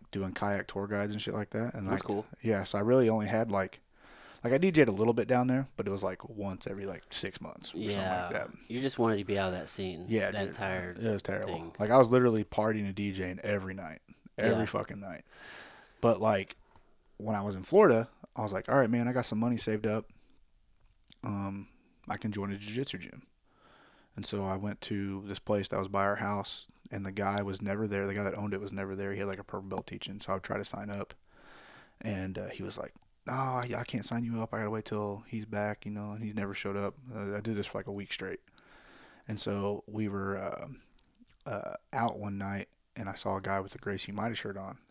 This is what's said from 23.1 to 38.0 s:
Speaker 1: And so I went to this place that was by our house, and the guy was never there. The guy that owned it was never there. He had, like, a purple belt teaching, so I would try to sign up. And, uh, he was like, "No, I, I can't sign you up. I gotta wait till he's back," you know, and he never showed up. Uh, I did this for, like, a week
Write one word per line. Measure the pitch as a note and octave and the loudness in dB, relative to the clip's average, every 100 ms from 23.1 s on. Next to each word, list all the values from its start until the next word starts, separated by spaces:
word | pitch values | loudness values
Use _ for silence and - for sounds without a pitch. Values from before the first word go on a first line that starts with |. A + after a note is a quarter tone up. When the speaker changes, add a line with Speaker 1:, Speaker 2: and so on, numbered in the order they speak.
| - - _ _ _ - - - - _ | -16 -20 _ _ _ -20 -20 -20 -20 _
Speaker 1:
And | - | -8
so | G2+ G#2 | -4 -2
I | F#2+ F#2+ | 0 -2
went | G2+ - | -4 -6
to | - G2+ G2 F#2+ G2+ | -6 -4 -4 -4 -6
this | G2 | -6
place | - G#2 F#2+ | 0 0 2
that | G#2 | -2
was | G2 | 0
by | G2 | 2
our | G2 G2+ | 2 2
house, | G2+ G2+ G2 - - - - | 0 -2 -4 -8 -12 -20 -10
and | G#2+ | -8
the | G2 | -6
guy | G2 G2 G#2 | -2 0 0
was | G2 - | -2 -2
never | G2+ G2+ G#2+ | -2 -2 0
there. | G2+ G2 | 0 0
The | |
guy | G2+ | 0
that | G2+ G2+ | -2 -2
owned | G#2 | -2
it | G2 | -4
was | G2+ | -4
never | G2 G2 | -6 -6
there. | F#2+ G2 | -4 -4
He | G2 | -4
had, | G2+ | -4
like, | F#2+ | -6
a | |
purple | - G2 F#2+ | -8 -8 -6
belt | F#2+ - | -6 -6
teaching, | G2 - G2+ | -10 -10 -10
so | - | -4
I | F#2+ | -4
would | |
try | - G2+ | -2 -4
to | |
sign | G2+ G2+ G#2 | -4 -6 -6
up. | G2+ - - _ - - - - - - - | -6 -8 -12 _ -20 -20 -20 -20 -20 -20 -10
And, | A2 F#2+ F#2+ F#2 | -6 -4 -4 -6
uh, | F#2+ | -8
he | - | -8
was | F#2+ - | -8 -8
like, | - - _ _ - | -10 -12 _ _ -6
"No, | |
I, | B2+ C3+ B2+ A#2+ A#2 | -2 0 0 -2 -4
I | |
can't | B2 A#2+ | -4 -4
sign | - A#2 | -2 -2
you | A#2 A2+ | -2 -2
up. | A2+ | -2
I | A2 | -2
gotta | G#2+ | -2
wait | A2 | -2
till | - G#2+ G#2 G2+ - | -2 -2 -2 -4 -6
he's | A2 G#2+ | -8 -4
back," | G#2 G#2 G#2 | -2 -2 -2
you | G#2 | -6
know, | G#2 G#2 | -6 -6
and | G#2+ | -6
he | G#2+ | -6
never | G#2 G2+ | -4 -4
showed | G2 G2+ G2+ | -4 -4 -2
up. | G2+ - B2+ | -2 -4 -10
Uh, | G#2+ G2+ G#2 | -8 -4 -4
I | |
did | A2 G#2 | -2 -2
this | G2+ | -2
for, | G2+ | -4
like, | G2 | -6
a | |
week | G2+ | -8